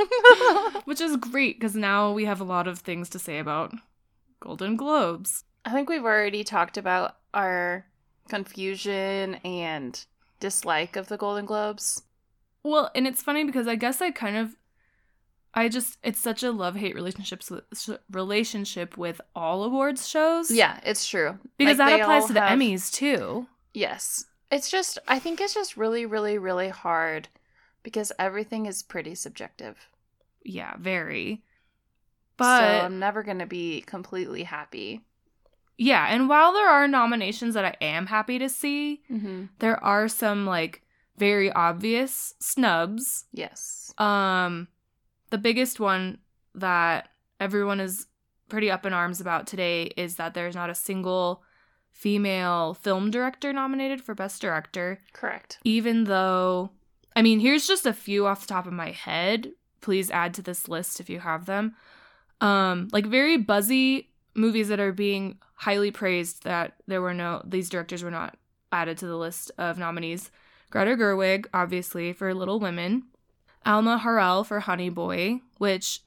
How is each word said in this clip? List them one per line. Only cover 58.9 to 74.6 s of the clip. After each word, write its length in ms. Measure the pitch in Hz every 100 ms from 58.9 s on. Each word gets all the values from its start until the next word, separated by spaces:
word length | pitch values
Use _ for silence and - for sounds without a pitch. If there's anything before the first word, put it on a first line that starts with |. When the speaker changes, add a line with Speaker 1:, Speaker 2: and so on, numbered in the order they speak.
Speaker 2:
head. 600 | 170 - 160 180 220 240 - _ _
Please 280 | - 190 185
add 220 | 170 175
to 80 | 180
this 260 | 185 175 -
list 320 | 170 180 -
if 100 | 175
you 100 | 175
have 240 | 175 160
them. 320 | 175 202 220 - - - - _ _ -
Um, 460 | 208 196 185 180 185
like, 140 | 208
very 320 | 208 254 294 320
buzzy 760 | 208 202 208 262 262 269 - _ _
movies 340 | - 226 220 208
that 120 | 202
are 120 | 196
being 440 | 185 202 196 196 - _ -
highly 340 | 208 202 202
praised 540 | - 190 180 170 -
that 280 | - 175 - - -
there 160 | 185
were 100 | 180
no, 300 | 175 175 170
these 240 | 180 190 180
directors 340 | 180 170 175
were 80 | 175
not 280 | 165 165 - _ _ _
added 240 | 175 165 165
to 100 | 180
the 120 | 165
list 320 | 165 175 - -
of 180 | 175 170
nominees. 540 | 170 170 165 175 - _ _ _ _
Greta 220 | 208 202
Gerwig, 560 | 247 208 190 190 196 -
obviously, 640 | 185 175 180 180 180 175
for 180 | 175 190
Little 260 | 185 185 214
Women. 440 | 196 175 180 247 - _ _ _ _ _ -
Alma 340 | 214 226 233
Har'el 440 | 226 226 185 185 220
for 140 | 208